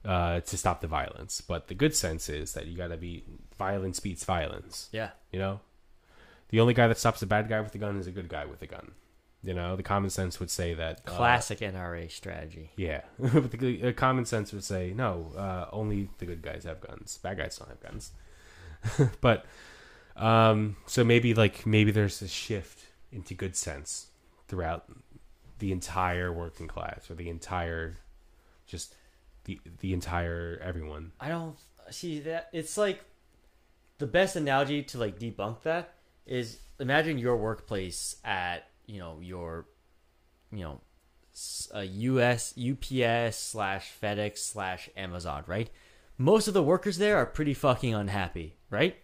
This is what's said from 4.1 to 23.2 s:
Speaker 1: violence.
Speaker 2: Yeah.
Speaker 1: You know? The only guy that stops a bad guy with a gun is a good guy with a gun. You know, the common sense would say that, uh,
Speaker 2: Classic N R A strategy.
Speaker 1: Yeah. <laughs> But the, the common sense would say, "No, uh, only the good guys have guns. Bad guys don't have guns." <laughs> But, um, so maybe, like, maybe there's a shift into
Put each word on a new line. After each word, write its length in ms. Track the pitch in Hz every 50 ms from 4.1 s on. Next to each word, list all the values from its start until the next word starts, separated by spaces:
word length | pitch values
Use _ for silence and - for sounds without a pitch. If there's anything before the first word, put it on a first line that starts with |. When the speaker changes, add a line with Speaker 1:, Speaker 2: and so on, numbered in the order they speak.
| 87 - -
Speaker 1:
violence. 640 | - 92 87 78 - - - - - - - - -
Speaker 2:
Yeah. 180 | - 110 110 - - _ - _
Speaker 1:
You 60 | - 92
know? 200 | 95 95 98 104 - _ _ _ _ _ - _ _ _ - - - - - - _ -
The 100 | - 110
only 120 | 117 120
guy 140 | 117 127 120 113
that 100 | 117 -
stops 220 | - 117 110 -
a 60 | 110
bad 220 | 95 104 107 107 110
guy 120 | 113 110
with 140 | 107 101 -
a 40 | 101
gun 200 | 107 104 101 98
is 80 | 90
a 60 | 90
good 160 | 90 101 87 80
guy 180 | 80 76 73
with 160 | 71 69 -
a 40 | -
gun. 260 | - - - - - - - _ _ _ _ _ _ _ _ -
You 100 | 92 90
know, 220 | 90 87 87 95
the 60 | 95
common 260 | 90 - 101 101 98 95
sense 300 | - - 95 90 - -
would 100 | 90 82
say 240 | - - 87 85 85
that, 280 | 80 80 80 80 - -
uh, 40 | -
Speaker 2:
Classic 500 | 90 87 120 120 123 117 117 - 107 -
N 140 | 110 101 92
R 180 | 92 90 87 85
A 120 | 85 82 80
strategy. 600 | - - - 92 85 80 78 80 80 80 78 80 _
Speaker 1:
Yeah. 260 | 101 95 82 76 - - -
<laughs> 80 | - -
But 320 | 127 123 117 151 131 123
the, 240 | - 117 131 127 120
the 160 | - 120 123
common 320 | 120 - 135 131 131 131 117
sense 280 | - 120 110 104 -
would 120 | 104 101 95
say, 280 | - 101 92 92 90 92
"No, 360 | 117 131 107 90 85 82 80 73
uh, 300 | 95 98 98 92 90 87 -
only 360 | - 107 107 107 104 101 101 98 - -
the 80 | 95
good 160 | 87 85 80
guys 220 | 78 78 78 80 82
have 160 | 87 78 -
guns. 380 | - - - - - - - -
Bad 140 | - 90 101 90
guys 180 | 73 - - -
don't 100 | - -
have 120 | 64 -
guns." 300 | - - - 110 - - - - - - - - - - - - - - - - - 113 - - 143 120 -
<laughs> 40 | -
But, 240 | - 123 110 - - - - - - - - - - - - - - - -
um, 600 | - 107 113 113 113 113 110 110 107 107 107 98 - -
so 180 | - - 131 120
maybe, 300 | 117 117 120 117 120 110
like, 320 | 113 110 98 - - -
maybe 240 | 110 107 107 107 107
there's 280 | 101 107 104 98 - -
a 60 | 101 90
shift 520 | - - - - 110 98 85 - - - - - - _ - -
into 220 | - 104